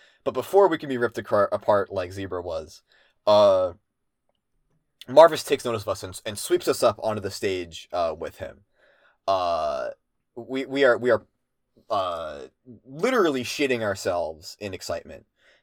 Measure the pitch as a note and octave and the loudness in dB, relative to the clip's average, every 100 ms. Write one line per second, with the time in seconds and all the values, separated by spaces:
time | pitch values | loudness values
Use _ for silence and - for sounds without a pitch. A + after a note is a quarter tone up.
0 | _ _ C#3 B2 - G3 F#3+ D#3 D3 B2 | _ _ -6 -6 2 4 4 2 -6 -2
1 | A#2 - G#2 G#2+ G2+ G#2 - G#2 F#2+ G2 | -2 -4 -2 0 0 -2 0 0 0 -6
2 | F2+ G2+ F#2+ F2+ F2 D#2+ D#2 - _ _ | -8 -10 -8 -8 -8 -10 -10 -20 _ _
3 | _ _ - G#2 G2+ F#2 F2+ F2 _ _ | _ _ 4 6 8 6 0 -4 _ _
4 | _ _ _ _ _ _ _ _ _ _ | _ _ _ _ _ _ _ _ _ _
5 | - C#3 E3 D3+ - C#3+ B2 A2 G#2 F#2 | 2 8 8 8 -2 -2 -2 -4 -4 -6
6 | F#2+ - A2+ G#2 - F3 E3 C3 A#2+ G#2 | -8 -12 -10 -8 -2 -2 0 2 2 2
7 | A2 G#2+ F#2+ - G#2 F#2 E2+ D#2+ - F2 | -4 -4 -6 -4 -4 -4 -6 -14 -8 -4
8 | E2 D#2+ D2+ - - - _ _ _ _ | -4 -4 -10 -10 -16 -16 _ _ _ _
9 | _ _ - F#2+ F2 E2 D2+ C2+ B1 - | _ _ -2 -2 0 -2 -2 -4 -8 -12
10 | _ _ _ - A#2 C3 C3 C3+ C3+ A#2 | _ _ _ -18 -10 -8 -4 2 4 4
11 | A#2+ A2 - _ _ _ _ _ - G#2 | 2 0 -2 _ _ _ _ _ -6 -4
12 | F#2 E2 D#2 C#2+ C2+ _ C3 A2 B2+ C#3+ | -4 -6 -10 -12 -16 _ -20 -20 -18 -4
13 | A3+ B3+ E3+ C3 A2+ - C#3 A#2+ G#2 F#2+ | -2 2 2 0 -6 -4 0 0 -2 -4
14 | G#2 F2 D#2 D#2 - - G2+ F#2 - E2+ | -2 -2 -4 -10 -18 -12 -10 -10 -10 -10
15 | D2+ C#2+ _ _ _ _ | -10 -20 _ _ _ _